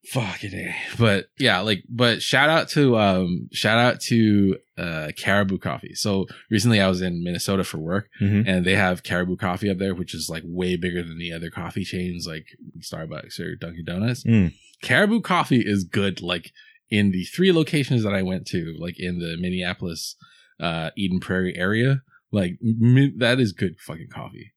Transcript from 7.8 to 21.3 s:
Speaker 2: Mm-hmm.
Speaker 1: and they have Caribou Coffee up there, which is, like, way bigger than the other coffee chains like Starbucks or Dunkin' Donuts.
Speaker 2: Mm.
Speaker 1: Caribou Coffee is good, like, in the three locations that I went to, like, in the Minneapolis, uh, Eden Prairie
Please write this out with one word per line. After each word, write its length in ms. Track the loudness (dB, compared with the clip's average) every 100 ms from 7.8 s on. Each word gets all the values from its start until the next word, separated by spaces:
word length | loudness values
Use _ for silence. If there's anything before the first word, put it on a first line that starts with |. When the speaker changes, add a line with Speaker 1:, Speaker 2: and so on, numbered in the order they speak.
| -4 -4 -6 -4
Speaker 2:
Mm-hmm. 280 | 0 2 2
Speaker 1:
and 160 | 2
they 100 | 2
have 300 | 2 2 0
Caribou 320 | -2 -2 -2 -2
Coffee 340 | -4 -2 -2
up 80 | -2
there, 160 | -4
which 180 | -4 -8
is, 140 | -8 -8
like, 140 | -8
way 320 | -8 -4 -2 -2
bigger 260 | -2 -4
than 160 | -8 -10
the 140 | -10
other 180 | -8 -10
coffee 340 | -10 -8 -8
chains 420 | -6 -6 -6 -8 -10
like 200 | -12 -14 -20 -20 -18
Starbucks 580 | -14 -12 -10 -12 -14 -12
or 160 | -10
Dunkin' 300 | -10 -12 -12
Donuts. 400 | -8 -4 -2 -2
Speaker 2:
Mm. 300 | 2 2 2 -2 _ _
Speaker 1:
Caribou 380 | 0 2 4 2
Coffee 400 | 0 -2 2 2
is 200 | 2 0
good, 360 | 0 0 -2 -2
like, 300 | -4 -4 -6 _ -20 _ _
in 220 | 2 4
the 120 | 2
three 280 | -4 2 4
locations 500 | 4 2 0 2 2
that 100 | 2
I 100 | 0
went 240 | 0 -4 -4
to, 260 | -4 -4 -8
like, 180 | -10 -6
in 220 | -6 -4
the 160 | -4 -4
Minneapolis, 800 | -4 -2 -4 -6 -8 -8 -12 -14 -20 _ _ _
uh, 320 | -4 -4 -6 -4
Eden 240 | -2 -2
Prairie 360 | 0